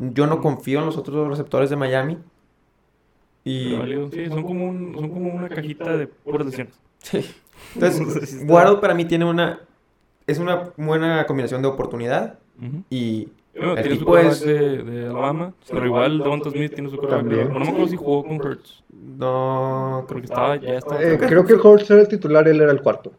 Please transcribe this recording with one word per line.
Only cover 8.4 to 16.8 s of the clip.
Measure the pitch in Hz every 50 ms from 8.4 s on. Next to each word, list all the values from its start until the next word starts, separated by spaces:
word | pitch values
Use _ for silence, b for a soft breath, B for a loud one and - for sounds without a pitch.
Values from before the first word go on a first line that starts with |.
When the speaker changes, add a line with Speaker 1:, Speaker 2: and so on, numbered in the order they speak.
| 143 147
Speaker 1:
Waddle | 165 170 180 196 202 202
para | 202 190 170
mí | 170 170
tiene | 165 170 165 170
una... | 170 170 175 170 - - - - _ _ _ _ _ _ _ _ _ _ _ _
Es | - 151 -
una | - 170 180 175 175 - -
buena | - 151 156 156 160 160 165 165 156 151
combinación | 151 143 135 123 117 127 127
de | 135 135
oportunidad | 135 - 127 - 117 120 117 120 139 175 220 226 - _ _ _ _ 120
Speaker 2:
Ujú. | 123 120 143 165 202 -
Speaker 1:
y | 131 127 120 113 113 110 104 - - _ _ _ -
Speaker 2:
Bueno, | 113 147 175 175
Speaker 1:
el | 113
Speaker 2:
tiene | 110 139
su | 139 147
Speaker 1:
tipo | 151 165
Speaker 2:
quarterback | 175 170 170 160 143
Speaker 1:
es | 139 147
Speaker 2:
de, | 151 151 147 147 143 135 127
de | - 117 120 120 120 120
Alabama, | 120 123 131 139 147 160 170 185 - _ _ -
pero | 127 127 123
igual | 123 120 120 127 143 156 156
Devonta | 143 139 143 147 151 147
Smith | 143 151 151 143 -
tiene | -